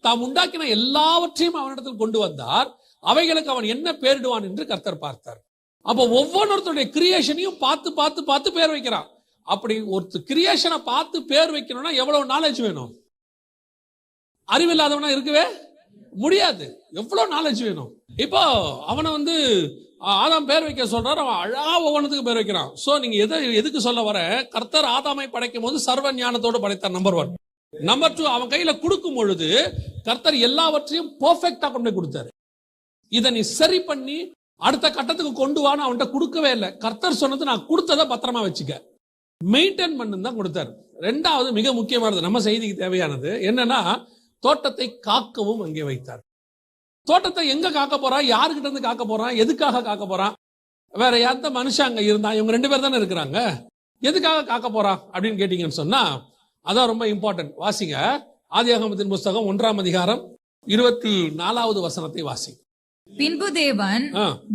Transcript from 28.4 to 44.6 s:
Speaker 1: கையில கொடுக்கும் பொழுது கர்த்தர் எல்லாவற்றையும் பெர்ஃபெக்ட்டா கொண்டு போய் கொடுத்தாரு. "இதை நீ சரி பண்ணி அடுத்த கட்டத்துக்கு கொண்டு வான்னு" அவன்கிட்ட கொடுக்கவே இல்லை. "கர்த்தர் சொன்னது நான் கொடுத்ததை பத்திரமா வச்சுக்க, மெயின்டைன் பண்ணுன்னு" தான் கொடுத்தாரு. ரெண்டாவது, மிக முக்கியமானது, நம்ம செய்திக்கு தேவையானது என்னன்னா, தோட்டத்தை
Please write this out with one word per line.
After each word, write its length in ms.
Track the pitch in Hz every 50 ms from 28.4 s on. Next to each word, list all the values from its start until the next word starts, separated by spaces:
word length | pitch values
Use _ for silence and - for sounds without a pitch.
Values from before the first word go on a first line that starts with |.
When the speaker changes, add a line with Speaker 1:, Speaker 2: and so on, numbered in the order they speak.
| 254 233
Speaker 1:
கையில 320 | 277 294 349 320 294 -
கொடுக்கும் 360 | - 339 392 370 - 349 277
பொழுது 580 | 247 220 202 190 160 165 156 185 254 330 - - - - - - - -
கர்த்தர் 320 | 220 233 247 - 339 302
எல்லாவற்றையும் 840 | 254 226 240 262 302 330 320 311 294 294 - 294 330 330 - - -
பெர்ஃபெக்ட்டா 520 | 262 302 339 339 339 349 349 - - 285
கொண்டு 220 | 247 254 240 226 202
போய் 100 | 185 175
கொடுத்தாரு. 240 | 147 135 143 - - - _ _ _ _ _ _ _ _ _ _ _ _ _ _ _
"இதை 220 | - 240 220 262
நீ 100 | 240 226
சரி 400 | 208 - - - 311 320 370 349
பண்ணி 500 | 370 349 294 269 262 262 294 320 359 370 - _ _ _ _
அடுத்த 340 | _ 165 220 277 254 - 302
கட்டத்துக்கு 440 | 294 - 262 233 330 330 339 294 240
கொண்டு 280 | 240 262 277 294 320
வான்னு" 180 | 285 285 285 294
அவன்கிட்ட 320 | 294 254 247 233 277 -
கொடுக்கவே 400 | - 269 330 - - 320 311 269
இல்லை. 260 | 262 226 196 185 - -
"கர்த்தர் 360 | - 220 226 220 - 359 294
சொன்னது 320 | - 294 269 269 269 320
நான் 200 | 285 247 202 -
கொடுத்ததை 400 | - 320 349 349 359 311 285 320
பத்திரமா 360 | 262 247 240 240 240 240 233 214
வச்சுக்க, 380 | 190 147 - 160 135 139 139 - _ _ _ _ _ _ _ _ _ _ _ 165
மெயின்டைன் 500 | 180 220 277 339 392 - 381 359 339 311 262
பண்ணுன்னு" 220 | 233 214 202 185
தான் 200 | 185 247 247 220
கொடுத்தாரு. 320 | 196 180 151 180 147 120 - - - _ _ -
ரெண்டாவது, 520 | 160 196 247 294 320 320 320 269 254 269
மிக 220 | 240 208 226 269 262
முக்கியமானது, 480 | 233 220 - 254 240 233 220 202 180
நம்ம 180 | 160 175 208 247
செய்திக்கு 360 | 190 214 214 220 226 208 196
தேவையானது 540 | 165 190 185 185 185 175 151 143 127 131 151
என்னன்னா, 800 | 208 240 196 190 226 254 247 233 262 247 190 170 208 247 - - _ _ _ _ _ _
தோட்டத்தை 600 | - 254 302 294